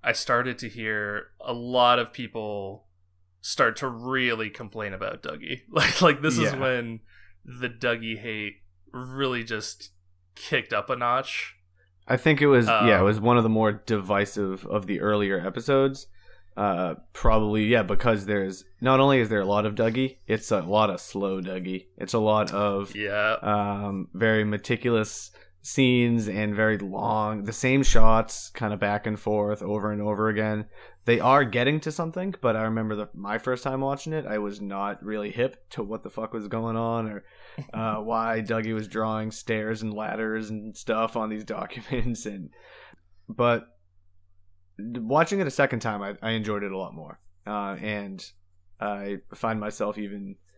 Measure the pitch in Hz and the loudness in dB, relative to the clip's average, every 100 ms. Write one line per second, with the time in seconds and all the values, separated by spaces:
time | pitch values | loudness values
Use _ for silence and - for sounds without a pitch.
0 | 123 - - 123 127 120 117 117 110 107 | -2 -2 0 0 0 -6 -10 -8 -4 -4
1 | 104 104 - _ - 120 120 123 123 123 | -4 -6 -10 _ -8 -8 -2 4 6 6
2 | 113 - 117 117 107 104 98 101 _ _ | 2 -8 -10 -8 -6 -6 -8 -12 _ _
3 | _ _ _ _ - - 120 110 135 113 | _ _ _ _ -8 2 2 2 -6 -6
4 | 123 131 123 113 107 - 110 107 104 92 | -4 -2 0 -2 -4 -8 -14 -10 -10 -6
5 | 95 - - 76 80 120 - 160 131 - | -8 -8 -10 -10 -10 -12 -6 0 0 4
6 | 175 135 156 120 - 135 131 127 117 113 | 4 4 2 2 0 0 -2 -2 -4 -10
7 | - - - - - 123 123 117 123 117 | -14 -20 -20 -20 -20 -8 -8 -4 -2 -2
8 | 113 104 113 107 104 - - _ _ 127 | -4 -8 -8 -8 -8 -12 -20 _ _ -14
9 | 127 131 135 123 117 110 - - - _ | -10 -4 -2 -2 -4 -6 -6 -12 -18 _
10 | _ _ _ - - 135 - 107 - 123 | _ _ _ -16 -2 -2 0 -4 -2 -2
11 | 120 127 135 - - - _ _ _ _ | 0 -2 -2 -8 -8 -14 _ _ _ _
12 | - 127 160 143 147 127 117 110 113 98 | -4 2 4 6 8 8 6 6 6 6
13 | 98 107 113 120 113 110 110 104 - 107 | 6 4 4 4 4 4 2 0 -2 -2
14 | 95 101 101 107 98 92 - 104 95 95 | 2 0 0 -2 -4 -4 -4 -4 -2 -2
15 | 104 104 98 95 90 113 131 135 135 135 | 0 2 2 0 -2 -4 2 4 4 0
16 | - - - - - - 101 90 90 - | -12 -20 -20 -20 -16 -2 0 0 -2 -4
17 | - - 117 110 107 107 107 117 95 101 | -12 0 4 4 4 2 4 2 4 4
18 | 120 104 98 104 95 92 - - 120 135 | 4 2 0 -2 -2 -6 -14 -4 2 6
19 | 139 135 107 107 95 104 107 107 113 117 | 6 4 4 0 2 0 0 0 0 0
20 | 131 - - 107 - 104 85 104 104 90 | -2 -6 -4 -4 0 -2 2 2 2 0
21 | - 98 98 95 92 92 90 92 - - | -6 -4 -4 -4 -6 -8 -6 -8 -10 -12
22 | 95 117 107 107 101 101 104 101 98 101 | -4 2 4 4 2 0 0 0 -4 -6
23 | 104 104 107 - 104 104 101 101 101 98 | -4 0 0 0 0 0 0 -2 -4 -6
24 | - 92 113 110 107 104 - 117 120 113 | -6 0 2 4 2 -2 -2 -2 2 2
25 | 110 - - - - _ - - 131 123 | 0 -6 -14 -18 -20 _ -6 2 6 6
26 | 120 117 104 101 107 104 110 104 98 98 | 4 2 0 -2 -2 2 2 2 -2 -4
27 | 113 107 107 107 101 - 127 135 131 123 | 0 0 0 -2 -6 -2 2 6 8 12
28 | 113 110 110 - - - 110 104 101 104 | 12 10 4 -6 -12 -6 -4 -2 0 0
29 | 110 107 - 107 104 104 98 104 104 104 | -2 -4 0 0 0 -2 -4 -4 -2 -2
30 | 104 104 110 107 107 107 - - - - | -2 0 0 0 -2 -2 -6 -14 -20 -6
31 | - 117 120 139 127 120 127 151 156 151 | 0 2 6 4 4 2 0 0 -2 -6
32 | 165 185 190 - 120 110 110 113 110 107 | -6 -6 -8 -2 0 0 0 -2 -2 -4
33 | 104 95 101 110 127 123 143 131 135 139 | -8 -10 -6 -4 -4 -4 -4 -2 -2 -4
34 | 156 156 123 107 104 101 101 98 101 98 | -4 -6 -4 -4 -4 -8 -8 -6 -6 -6
35 | 107 107 104 117 127 - _ - 101 110 | -8 -6 -6 -2 -4 -4 _ -10 -8 -8
36 | 110 - 110 117 104 113 113 113 113 117 | -10 -10 -8 -8 -6 -6 -4 -2 -2 -2
37 | 110 104 - - - - - 110 113 107 | -4 -8 -14 -20 -18 -16 -10 -6 -4 -4
38 | 110 113 113 113 104 113 110 110 104 110 | -2 -2 0 -2 -2 -2 -2 -4 -4 -4
39 | 110 110 110 - - 110 110 110 110 104 | -2 -2 -4 -8 -4 -4 -2 -4 -4 -6
40 | 107 107 110 110 107 110 107 - - 110 | -6 -4 -2 -4 -4 -8 -10 -8 -2 0
41 | 113 117 110 107 104 107 - 117 110 127 | 0 0 -4 -6 -6 -8 -8 -10 -6 -2
42 | 120 113 107 101 80 - - - - - | 0 -2 -6 -10 -12 -16 -20 -20 -20 -20
43 | _ - - 110 120 117 - _ _ _ | _ -20 -12 0 2 2 -2 _ _ _
44 | _ _ _ - - - _ - 110 120 | _ _ _ -20 -20 -20 _ -14 -10 -8
45 | 113 147 165 196 156 - 139 117 117 104 | 0 0 2 0 -2 0 0 0 -4 -4
46 | 101 101 110 113 107 101 101 95 90 80 | -8 -6 -4 -2 -2 -4 -4 -6 -8 -10
47 | 76 - - _ 104 104 101 98 107 104 | -16 -18 -20 _ -8 -6 -6 -6 -6 -6
48 | 101 95 - - _ _ _ - 104 101 | -8 -12 -16 -20 _ _ _ -8 -6 -4
49 | 101 98 - - 113 110 107 104 104 107 | -6 -8 -10 -6 -4 -2 -4 -4 -4 -4
50 | 101 101 98 - _ | -8 -8 -12 -14 _